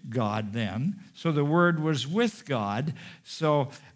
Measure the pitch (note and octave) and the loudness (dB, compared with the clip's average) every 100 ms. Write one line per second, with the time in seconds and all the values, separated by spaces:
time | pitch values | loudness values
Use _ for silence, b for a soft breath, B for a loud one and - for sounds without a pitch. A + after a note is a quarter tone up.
0 | C3 A#2 G#2+ A2 G#2 A2+ G#2+ G2 D#3 G3+ | -6 -2 0 0 -2 -2 -2 0 -2 -4
1 | B - E3 D3 C#3+ E3 F3 E3 D#3 D3 | B -6 0 2 4 4 4 4 0 0
2 | C3 F#3+ A#3 - - B2+ G2+ G#2 D3+ - | 0 0 0 -2 -4 -2 0 -2 -2 -6
3 | B B - - D#3 D3 B2+ B B | B B -16 -2 2 2 2 B B